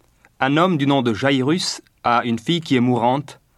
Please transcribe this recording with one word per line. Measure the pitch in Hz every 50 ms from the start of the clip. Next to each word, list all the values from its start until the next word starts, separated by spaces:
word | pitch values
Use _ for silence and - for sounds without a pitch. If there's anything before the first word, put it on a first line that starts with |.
| _ _ _ _ - _ _ -
Un | 135 131 143
homme | 156 175 190 175
du | 139 139
nom | 139 143 139
de | 120 120 107
Jairus | 92 131 139 143 131 127 143 170 185 - - - - - _ _ _ -
a | 120 120 120 107
une | 120 113 113
fille | - - 170 170
qui | 165 - 135
est | 123
mourante. | 123 127 123 117 113 123 131 147 - - - - _ _ _